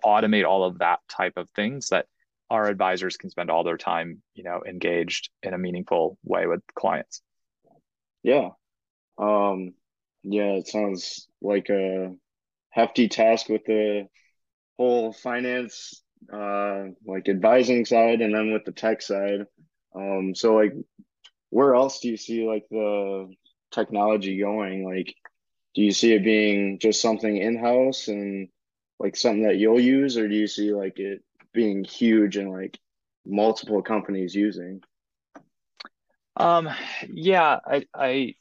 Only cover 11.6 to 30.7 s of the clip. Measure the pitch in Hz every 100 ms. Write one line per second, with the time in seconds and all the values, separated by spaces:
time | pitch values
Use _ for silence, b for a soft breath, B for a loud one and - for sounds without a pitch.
11.6 | 95 101 95 95 95 90 _ _ _ _
12.6 | _ - 113 - 113 - 113 113 - 110
13.6 | - 110 107 104 98 _ _ _ _ _
14.6 | _ - 123 120 113 107 127 120 123 123
15.6 | 120 - - - _ _ - 104 101 101
16.6 | 101 98 95 92 107 95 95 95 110 127
17.6 | 120 123 113 117 113 117 110 107 110 107
18.6 | - - 110 110 - 98 98 101 101 _
19.6 | _ _ _ 92 98 95 95 92 117 110
20.6 | 107 82 - _ _ _ _ _ - 113
21.6 | 139 123 135 - 123 110 - 113 113 107
22.6 | - 110 104 104 98 98 95 95 _ _
23.6 | _ - 107 104 104 107 98 95 101 107
24.6 | 101 95 95 92 90 - - _ _ _
25.6 | _ - 101 98 117 110 101 107 104 101
26.6 | 101 95 110 104 113 110 110 104 107 117
27.6 | 120 123 131 131 - 101 101 98 95 _
28.6 | _ _ _ - 101 - 120 104 110 95
29.6 | 110 120 123 135 139 117 107 104 104 -
30.6 | 104